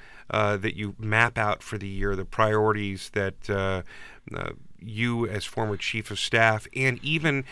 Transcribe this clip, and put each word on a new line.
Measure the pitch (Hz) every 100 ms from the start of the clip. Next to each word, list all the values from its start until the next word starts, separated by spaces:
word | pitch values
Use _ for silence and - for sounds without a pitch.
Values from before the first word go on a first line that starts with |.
| - - -
uh, | 107 104 104
that | 104 -
you | 104 101
map | 107 110 120 117
out | 104 -
for | - 107
the | 98
year, | 98 101
the | 95 92
priorities | - 110 107 107 104 101 95 -
that, | 107 95 - -
uh, | 101 95 95 87 - - - - 50
uh, | 50 50 - -
you | 107 107 120 117 113
as | 101
former | - - 110 101
chief | - 113 104
of | 101
staff | - 117 113 110 - 131
and | 131 123
even | 127 160 156 139 131